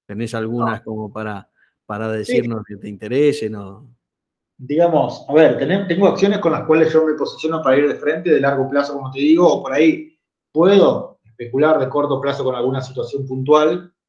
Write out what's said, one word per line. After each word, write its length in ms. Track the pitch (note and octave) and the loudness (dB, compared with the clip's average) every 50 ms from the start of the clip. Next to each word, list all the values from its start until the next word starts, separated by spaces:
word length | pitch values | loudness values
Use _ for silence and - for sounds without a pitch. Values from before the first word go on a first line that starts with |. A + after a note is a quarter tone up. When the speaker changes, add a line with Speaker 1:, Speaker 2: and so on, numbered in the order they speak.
| _ | _
Speaker 1:
tenés 280 | - G2+ G#2+ A#2+ A2+ A#2+ | -14 -10 -8 -8 -6 -6
algunas 440 | A2+ A2 A2 A#2+ A#2+ A#2 A2+ A2 A2 | -6 -6 -6 -4 -4 -4 -4 -4 -6
Speaker 2:
No. 60 | - | -10
Speaker 1:
como 260 | A2+ A2 G#2+ G#2+ G2+ | -10 -10 -10 -10 -10
para, 380 | - A2 G#2+ G#2+ G#2 G2 - _ _ _ _ _ _ _ _ | -10 -10 -10 -10 -10 -12 -14 _ _ _ _ _ _ _ _
para 260 | - G#2 G#2 A2 A2 | -10 -8 -6 -6 -6
Speaker 2:
Sí. 60 | A2 G#2+ | -6 -6
Speaker 1:
decirnos 440 | G2+ - B3 A#2+ A#2 A#2 A2+ A2 G#2 | -4 -2 -2 -2 0 -2 -6 -8 -10
que 120 | - G2+ | -12 -16
te 100 | F#2+ G2+ | -14 -14
interesen, 680 | G#2 G2+ F2+ G#2+ G#2+ B2 C#3+ D3+ D3 C#3 - A2+ G#2+ G#2+ | -14 -14 -12 -8 -4 0 2 2 2 2 0 -4 -8 -8
o 320 | G2+ G2+ F#2+ G2 G#2+ - A#2+ A#2+ _ _ _ _ _ _ _ _ _ _ _ _ - B2+ | -10 -12 -14 -16 -18 -20 -20 _ _ _ _ _ _ _ _ _ _ _ _ _ -14 -8
Speaker 2:
Digamos, 640 | C3+ D3 D#3+ F3 E3+ E3 - B2+ - - - - | -2 2 2 4 4 4 2 0 0 -4 -10 -4
a 60 | - C#3+ | 2 4
ver, 240 | D#3+ D#3 B2+ - | 6 6 6 4
tenem-, 300 | - C3+ D3+ F#3 G3+ G3 | 2 -2 0 0 -2 0
tengo 200 | F3 E3+ F#3 G3+ | -2 0 2 2
acciones 300 | E3+ - - G3 G3+ G3+ | 2 2 2 0 0 0
con 140 | F#3 - E3 | 0 0 -2
las 140 | D3 - - | -2 -2 0
cuales 280 | D#3+ D#3 D#3+ D#3+ D#3+ D#3+ | 2 2 4 4 4 2
yo 100 | D#3 D#3 | 2 2
me 120 | D#3 D3 | 2 -2
posiciono 480 | C#3+ C#3 - - - - D#3+ E3 D#3+ - | -2 -4 -8 -8 -8 -6 -6 -4 -2 0
para 140 | C3 C3 | 2 4
ir 100 | C#3+ D3 | 4 2
de 80 | C#3+ - | 2 0
frente, 340 | - C#3 D3 D#3+ F3 F3 F3+ | -2 -4 -4 -4 -2 0 2
de 100 | C#3+ C3+ | 2 2
largo 300 | C3+ C#3 C#3 C3+ C3 B2+ | 2 0 0 0 -2 -2
plazo, 240 | C#3 C#3+ C#3 - C#3+ | 0 -2 -2 -2 -4
como 160 | C#3 C3+ C3+ | -8 -8 -8
te 100 | C3+ C3+ | -4 0
digo, 320 | C#3+ D#3 D#3+ F3 F3+ D#3 | 2 4 6 6 6 4
o 120 | C#3+ - C3+ | 4 2 -2
por 100 | C3 C3+ | -2 0
ahí 420 | D3 E3 D#3+ C3+ A2 - - _ _ _ _ _ _ _ _ | 2 4 2 2 0 -4 -16 _ _ _ _ _ _ _ _
puedo 680 | - D#3 F3 F#3+ G3+ G3 E3+ C3+ A2 G#2 - - - _ _ | 0 2 4 6 6 6 6 4 2 0 -4 -12 -18 _ _
especular 540 | _ _ - A#2+ A#2 B2 C3+ D3+ D#3 D#3 C#3+ | _ _ -14 -10 -4 0 2 2 4 2 2
de 100 | C3 C3+ | 0 -2
corto 320 | D3 D3 C#3+ C#3 C#3 C3+ | -2 -2 -2 -2 -2 -4
plazo 220 | C3+ C#3 C3 C#3 B2+ | -4 -4 -4 -4 -4
con 100 | C3 B2+ | -4 -2
alguna 300 | A#2+ B2 C3 C3+ C3+ C3 | -2 -2 -2 -4 -4 -8
situación 420 | - - B2+ A#2 - C#3 C#3 B2+ | -8 -8 -8 -8 -6 -6 -8 -8
puntual, 680 | A#2+ C3 C3 B2+ C#3+ D3+ D3+ D3+ D#3+ F3+ F3+ F3+ - _ _ _ | -8 -8 -4 0 2 4 4 4 2 0 -2 -8 -14 _ _ _